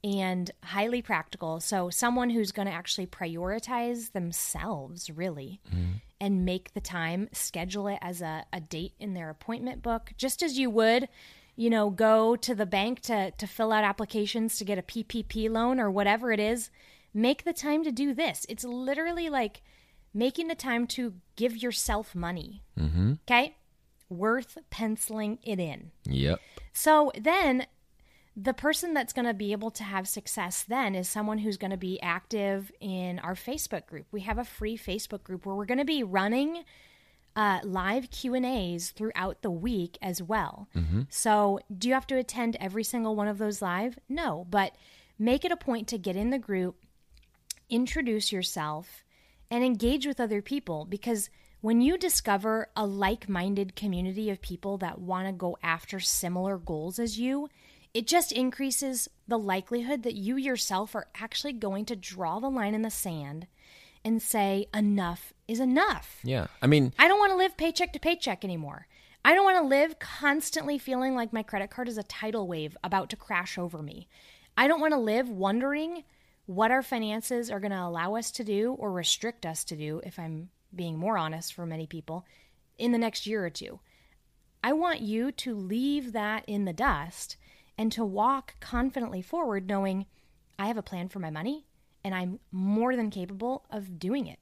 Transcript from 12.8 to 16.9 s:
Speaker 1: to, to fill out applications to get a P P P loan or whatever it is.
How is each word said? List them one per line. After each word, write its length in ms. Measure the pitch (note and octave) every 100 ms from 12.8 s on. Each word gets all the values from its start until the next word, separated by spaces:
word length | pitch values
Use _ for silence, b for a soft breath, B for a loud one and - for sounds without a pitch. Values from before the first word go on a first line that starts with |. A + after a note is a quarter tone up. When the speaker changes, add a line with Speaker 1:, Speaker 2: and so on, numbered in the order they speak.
| G#3+ B3+
Speaker 1:
to, 300 | - A3 F#3+
to 140 | - G#3
fill 260 | - A3
out 120 | G#3+
applications 720 | G#3 G3+ G#3+ A3 G#3 A#3 A3+ -
to 80 |
get 140 | G3 G3
a 40 |
P 220 | - A#3
P 180 | A3 A#3
P 280 | - A3 A3
loan 280 | A3+ A#3+ C4
or 120 | G#3+
whatever 420 | G3 G3+ A3 B3
it 80 | G#3+
is. 300 | G#3 A#3+ - b b